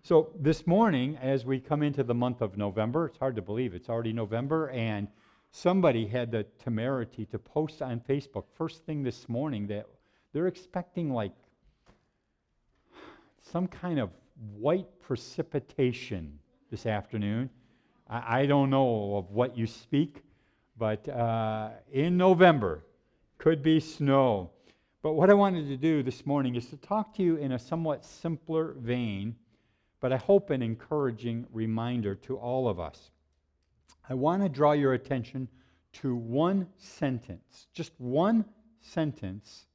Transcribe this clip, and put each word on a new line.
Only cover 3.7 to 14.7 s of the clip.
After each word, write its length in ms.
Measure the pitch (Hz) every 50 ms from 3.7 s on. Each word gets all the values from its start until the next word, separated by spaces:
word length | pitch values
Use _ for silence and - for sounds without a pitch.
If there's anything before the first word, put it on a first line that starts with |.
| 87
it's 160 | 87 - -
already 220 | 113 117 117 113
November, 580 | 110 117 110 101 113 117 131 139 160 160 160 135
and 360 | 131 123 113 110 107 101 104 101 _ _ _ _ _ _ _ _
somebody 540 | _ - - 175 185 190 175 156 120 113 113
had 260 | 98 110 123 120 117
the 120 | 117 110 104 - _ _
temerity 680 | - 123 113 110 117 131 139 127 113 117 - - 107
to 120 | - - 110
post 420 | _ - _ 151 156 151 - -
on 200 | 139 131 120 117
Facebook 460 | 120 - 135 143 - - _ 101 - _ _
first 280 | _ 160 165 - - _
thing 200 | - 156 147 139
this 260 | 127 113 - - -
morning 380 | 117 120 143 156 131 104 104
that 200 | 101 101 104 - - _ _ _ _ _ _ _ _ -
they're 140 | 147 170
expecting, 600 | 185 180 - - _ - 185 175 _ _ 180 165 147
like, 200 | 127 117 104 98 - _ _ _ _ _ _ _ _ _ _ _ _ _ _ _ _ _ _ _ _ _ _ _ _ _ _ _ _ _ _ _ _ - - - - - _ _ _ _
some 240 | _ - - 170 185
kind 320 | 180 - - 175 180 165
of 140 | 139 113 90 - _ _ _ _ - 113 104
white 360 | 101 104 113 143